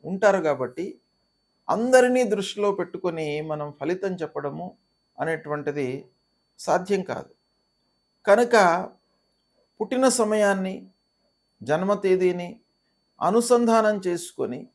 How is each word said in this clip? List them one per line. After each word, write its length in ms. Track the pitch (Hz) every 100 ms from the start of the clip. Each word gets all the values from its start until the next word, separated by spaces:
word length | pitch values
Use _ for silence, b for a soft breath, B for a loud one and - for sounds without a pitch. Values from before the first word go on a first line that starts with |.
ఉంటారు. 380 | 147 190 208 196 160
కాబట్టి 400 | 135 127 - 190 - _ _ _ _ _ _ - 185
అందరినీ 480 | 240 254 247 247 247 208
దృష్టిలో 360 | 190 202 202 196
పెట్టుకొని 500 | 175 175 180 165 156 151 156
మనం 160 | 151 147 143
ఫలితం 340 | 143 185 190 180
చెప్పడము 460 | 156 - 143 151 175 - _ _ _ -
అనేటువంటిది 720 | 156 160 156 147 147 147 131 131 - _ _ _ _ _ -
సాధ్యం 340 | 160 185 196 185
కాదు. 180 | 110 - _ _ _ _ _ _ _ _ _ -
కనుక 260 | 208 240 233 185 170 190 _ _ _ _ _ _ _ _ _
పుట్టిన 280 | 214 254 262 254
సమయాన్ని, 560 | 214 214 208 190 190 190 - _ _ _ _ _ _ _
జన్మ 300 | 113 151 190 202
తేదీని 460 | 196 185 185 175 175 - _ _ _ _ _ _ 165
అనుసంధానం 680 | 214 240 240 240 226 214 208 185
చేసుకొని 540 | 175 - - 135 123 -